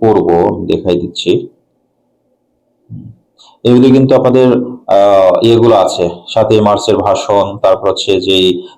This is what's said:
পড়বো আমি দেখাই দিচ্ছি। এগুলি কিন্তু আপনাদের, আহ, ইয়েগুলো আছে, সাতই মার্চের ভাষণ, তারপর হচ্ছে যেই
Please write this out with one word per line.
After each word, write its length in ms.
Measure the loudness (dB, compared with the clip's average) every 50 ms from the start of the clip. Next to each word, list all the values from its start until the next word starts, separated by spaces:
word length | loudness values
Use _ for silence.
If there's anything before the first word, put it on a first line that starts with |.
পড়বো 560 | -2 0 0 0 0 0 0 0 0 -2 -2
আমি 100 | -4 -4
দেখাই 340 | -4 -4 -4 -2 -4 -4 -4
দিচ্ছি। 480 | -4 -8 -10 -8 -4 -4 -4 -4 -4 -10 -16 _ _ _ _ _ _ _ _ _ _ _ _ _ _ _ _ _ _ _ _ _ _ _ _ _ _ _ -20 -18 -18 -20 -20 _ _ _ _ _ _ _ _ _ 0
এগুলি 260 | 2 4 4 4 4
কিন্তু 240 | 4 4 4 2 2
আপনাদের, 380 | 2 2 2 2 2 2 2 2 0 -2 -6 -12 -14 -4
আহ, 460 | 0 2 2 4 4 4 4 2 2 2 2
ইয়েগুলো 340 | 2 2 2 4 4 4 2
আছে, 320 | 2 2 0 -2 -4 -4 -4 -6 -10 -16 -6
সাতই 320 | -4 -2 0 0 0 0
মার্চের 360 | 2 0 0 -2 -2 -2 -2
ভাষণ, 640 | -2 0 -2 -2 -2 -2 -2 -2 -2 -2 -4 -6 -2
তারপর 300 | -2 0 0 0 -2 -4
হচ্ছে 320 | -4 -4 -4 -4 -4 -2
যেই 420 | -2 0 0 0 0 0 -2 -4 -8 -14 -20